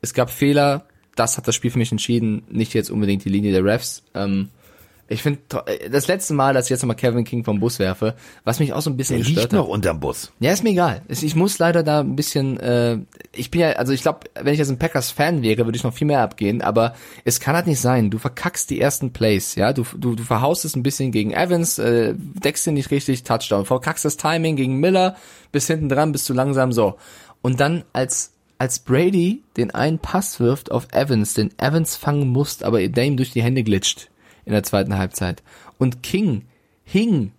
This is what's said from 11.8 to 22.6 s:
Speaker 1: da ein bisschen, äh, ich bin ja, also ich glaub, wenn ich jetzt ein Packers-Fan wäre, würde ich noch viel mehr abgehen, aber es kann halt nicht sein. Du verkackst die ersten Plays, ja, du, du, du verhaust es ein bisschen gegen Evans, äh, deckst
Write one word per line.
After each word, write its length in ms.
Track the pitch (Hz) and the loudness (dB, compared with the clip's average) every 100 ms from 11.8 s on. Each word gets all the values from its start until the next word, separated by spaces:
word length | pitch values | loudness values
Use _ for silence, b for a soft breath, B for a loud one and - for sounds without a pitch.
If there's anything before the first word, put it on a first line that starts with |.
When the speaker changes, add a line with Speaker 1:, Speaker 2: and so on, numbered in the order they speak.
Speaker 1:
da 200 | 156 151 | 2 2
ein 140 | 135 131 | 0 -2
bisschen, 440 | 147 151 135 131 | -2 0 -2 -2
äh, 400 | 120 120 120 117 - - - | 0 2 2 0 -6 -18 -20
ich 160 | - 123 | -12 -4
bin 100 | 170 | 2
ja, 120 | 165 | 2
also 200 | - 123 | 2 0
ich 120 | 135 | 0
glaub, 220 | 160 151 - - | 0 -2 -8 -6
wenn 140 | 135 | -2
ich 60 | 147 | 0
jetzt 100 | 143 | 0
ein 80 | 127 | 0
Packers-Fan 640 | 160 143 123 - 147 170 | -2 -2 -4 0 0 2
wäre, 240 | 113 110 117 | 2 2 0
würde 100 | 117 | 0
ich 80 | |
noch 120 | 123 117 | -4 -2
viel 100 | 147 | 0
mehr 160 | 143 | 2
abgehen, 400 | 107 - 101 107 | 0 0 -2 0
aber 320 | - 107 113 B B B - | 0 2 0 B B B -2
es 140 | 117 | -2
kann 160 | - 160 | 0 0
halt 100 | 175 | 2
nicht 140 | 139 | 0
sein. 320 | 123 127 107 | 2 2 2
Du 80 | 110 | 0
verkackst 500 | 139 123 175 - - | -6 -6 -8 -6 -6
die 100 | 143 | 0
ersten 320 | 139 - 135 | 0 0 -6
Plays, 440 | 123 113 101 - - | 0 2 2 -2 0
ja, 180 | 104 | 0
du, 100 | 135 120 - | 0 -4 -4
du, 160 | 123 | -4
du 80 | 113 | -4
verhaust 400 | 117 113 131 175 | -2 0 2 0
es 120 | 160 139 | -2 -2
ein 80 | |
bisschen 280 | 127 - 135 | -2 -2 -2
gegen 200 | 110 107 | 0 0
Evans, 480 | - 175 175 170 - | 0 2 2 0 0
äh, 340 | 113 120 113 - | 2 2 2 -2
deckst 520 | - - 139 147 | -8 -4 -4 -2